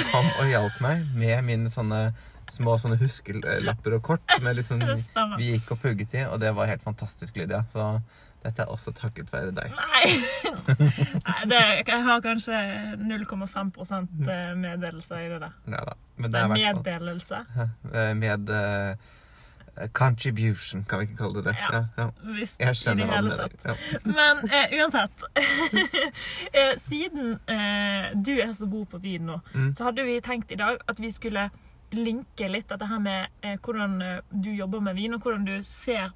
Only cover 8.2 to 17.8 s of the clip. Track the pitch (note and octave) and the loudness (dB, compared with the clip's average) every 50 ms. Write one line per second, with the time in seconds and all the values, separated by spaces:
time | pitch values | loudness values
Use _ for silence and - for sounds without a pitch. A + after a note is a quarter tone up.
8.2 | - - - - - A#2 A2 - - - - A2 - A2+ A#2 - A#2 A2 - - | -20 -20 -18 -10 -8 -6 -4 -4 -4 -4 -6 -8 -8 -10 -8 -6 -6 -6 -6 -8
9.2 | - - - B1+ F#2+ F#2 - - - - C#4 - - D#4 D4+ B3+ F4 F#4+ E4+ C4 | -10 -8 -6 -4 -4 -4 -4 -6 -6 -6 -4 -4 0 2 6 6 6 6 6 4
10.2 | A#3+ - C5+ C5+ - E4 B3+ F3+ - - C3 - D3 C3+ - - C#3+ - F3+ - | 2 -2 -4 -4 -4 -4 -6 -2 2 2 6 6 6 6 6 4 0 0 0 -2
11.2 | - F3+ - - A3 G#3+ B3 A#3+ A3 G#3 G3 - - - A#3+ A#3+ A#3+ B3 A#3 A#3+ | -2 -2 -2 0 2 4 6 6 8 6 6 2 2 2 2 4 6 6 4 4
12.2 | A#3+ A3+ A3+ A3+ - A#3 A3+ G#3+ G3+ G3 G3+ G#3 G#3 G#3+ G#3 G#3 G#3 A3 A3 G#3 | 4 0 0 -2 -2 -2 -2 -2 -2 -2 -4 -6 -6 -8 -6 -4 -4 -4 -4 -4
13.2 | G#3 - G3 F#3+ G3 F#3+ - G3 G3+ F#3+ - - F#3 - G3 F#3+ F3+ F3+ F3 D3+ | -6 -6 -6 -6 -6 -6 -4 -4 -4 -4 -4 -6 -6 -6 -4 -4 -4 -4 -2 -2
14.2 | C#3 F#3+ F#3 F3 F3 F3 F3+ F3+ F3+ F3 E3+ F3+ F3 E3+ E3 D#3+ - - E3+ E3 | 0 0 0 -2 -4 -4 -4 -4 -4 -4 -4 -4 -6 -6 -8 -10 -12 -10 -8 -8
15.2 | E3+ E3+ E3+ D#3+ D3+ - - - - - G2 - - - - - - - - - | -6 -8 -8 -8 -8 -10 -12 -12 -10 -8 -6 -6 -6 -8 -10 -14 -18 -16 -8 -6
16.2 | A#2 A2+ A2+ A#2 A#2 G3+ - G#3+ G#3+ G#3 G3 F3 - - E3+ E3 E3+ F3 E3+ F3 | -4 0 2 2 4 4 4 4 4 4 2 0 -2 -4 -4 -4 -6 -6 -8 -8
17.2 | - - G3+ G#3+ A#3+ - A#2 B2 A#2 A2+ A2+ - | -8 -8 -8 -8 -8 -6 -4 -2 -2 -2 -4 -6